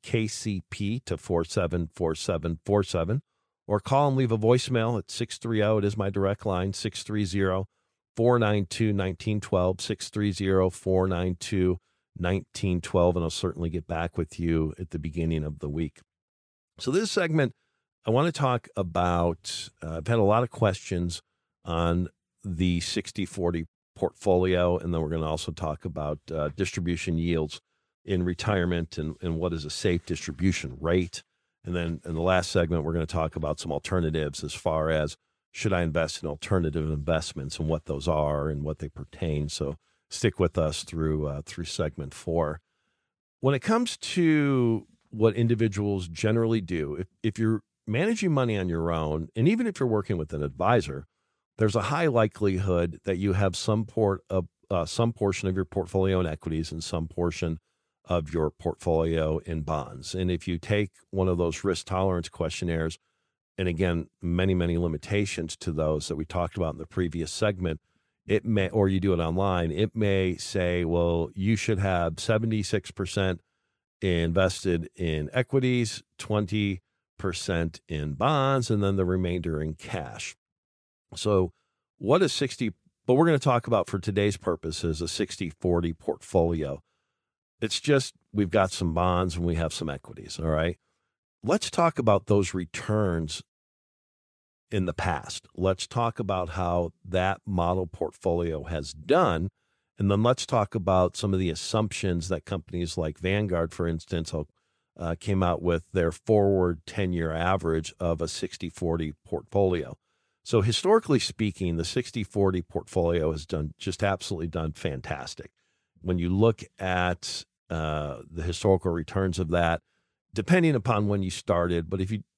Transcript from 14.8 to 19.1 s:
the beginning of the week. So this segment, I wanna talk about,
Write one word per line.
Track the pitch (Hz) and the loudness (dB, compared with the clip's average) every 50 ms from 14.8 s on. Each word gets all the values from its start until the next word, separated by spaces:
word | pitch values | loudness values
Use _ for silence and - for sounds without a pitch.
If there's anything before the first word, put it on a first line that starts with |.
| 92 - | -8 -8
the | - 80 | -8 -6
beginning | 76 82 76 85 82 82 80 78 76 | -6 -6 -4 -2 -2 0 0 -2 -2
of | 78 76 73 | -4 -6 -8
the | - 73 | -8 -6
week. | 73 80 82 73 - - - _ _ _ _ _ _ _ _ _ _ _ _ _ _ - | -4 -4 -4 -6 -6 -12 -20 _ _ _ _ _ _ _ _ _ _ _ _ _ _ -8
So | - 123 | -4 -2
this | 139 190 226 208 | 0 0 0 0
segment, | - 202 180 165 156 156 143 113 - _ _ _ _ _ _ _ _ _ _ | 0 0 0 2 2 2 2 2 0 _ _ _ _ _ _ _ _ _ _
I | 113 | 2
wanna | 110 127 151 175 | 4 4 4 2
talk | 156 - 143 131 123 117 - - - | 0 0 0 2 0 0 -2 -4 -4
about, | - 95 87 82 90 87 87 | -4 -4 0 0 2 2 4